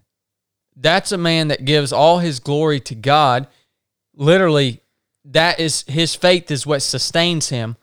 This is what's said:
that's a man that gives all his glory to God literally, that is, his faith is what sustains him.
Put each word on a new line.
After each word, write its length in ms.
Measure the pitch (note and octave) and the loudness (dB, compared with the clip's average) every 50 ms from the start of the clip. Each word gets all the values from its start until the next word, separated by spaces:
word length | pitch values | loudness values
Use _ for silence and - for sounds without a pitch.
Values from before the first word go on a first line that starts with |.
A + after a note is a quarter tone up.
| _ _ _ _ _ _ _ _ _ _ _ _ _ _ _ | _ _ _ _ _ _ _ _ _ _ _ _ _ _ _
that's 360 | C3+ B2+ D#3 E3+ G3 G3 - | -2 0 2 2 2 0 -4
a 60 | G#3 F3+ | -4 -2
man 300 | E3+ E3+ E3 E3 D#3 D3+ | 0 0 0 0 0 -2
that 160 | C#3 - C3 | -2 -2 0
gives 280 | C3+ D3+ D3+ C#3+ B2 | 0 0 0 0 0
all 260 | A2+ A#2+ C#3+ E3 E3+ F3+ | 0 2 4 4 4 2
his 220 | F3 E3 C#3 B2 | 0 -2 -4 -6
glory 400 | - C#3+ C#3+ D3 D#3+ D#3 D3 C#3 | -4 -4 -2 0 0 0 -2 -2
to 140 | - - B2 | -6 -10 -14
God 520 | A2 G#2 C#3 C#3+ D3+ D3+ C3+ A#2+ B2+ C#3 - _ _ _ _ _ _ _ _ _ _ _ _ _ | -6 -2 0 2 4 4 2 2 0 -2 -6 _ _ _ _ _ _ _ _ _ _ _ _ _
literally, 640 | - C#3 D3+ F3 F#3+ F#3+ E3+ D3+ D3 C#3 B2+ A2 - _ _ _ _ _ _ _ _ _ | -2 2 4 4 4 4 4 2 2 0 0 -2 -6 _ _ _ _ _ _ _ _ _
that 340 | C#3+ C3 D#3 E3 F3 - - | -2 0 2 2 2 0 0
is, 240 | E3 D#3 - - - | -2 -4 -4 -6 -8
his 280 | - C3+ D#3+ E3 D#3 - | -6 -2 -2 -2 -2 -2
faith 360 | - - F3+ F#3 F3+ E3+ - | 0 2 2 2 2 0 -4
is 160 | D3 B2+ - | -6 -6 -2
what 160 | C#3 D3+ C#3 | -4 -4 -2
sustains 680 | - - - B2+ - - - E3+ E3+ F3 E3+ D#3 - - | -2 -4 -4 -4 -6 -2 0 0 0 0 0 -2 -4 -4
him. 260 | C#3 A#2+ A2+ A2+ A#2 - | -4 -6 -6 -6 -10 -12